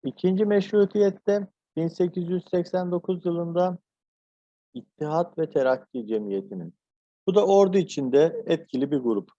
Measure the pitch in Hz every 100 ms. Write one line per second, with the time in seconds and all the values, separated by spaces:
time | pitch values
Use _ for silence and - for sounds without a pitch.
0 | 139 - 185 190 208 208 196 208 202 208
1 | 202 190 - 202 196 _ _ - 165 -
2 | 180 180 170 180 - 180 175 185 180 175
3 | 175 185 175 170 170 170 180 180 _ _
4 | _ _ _ _ _ _ _ - - _
5 | 151 156 175 - 160 147 131 131 - 127
6 | 107 110 104 98 98 98 85 _ _ _
7 | _ _ - 190 196 196 196 190 175 -
8 | 135 135 165 160 147 160 - 127 139 143
9 | 120 104 92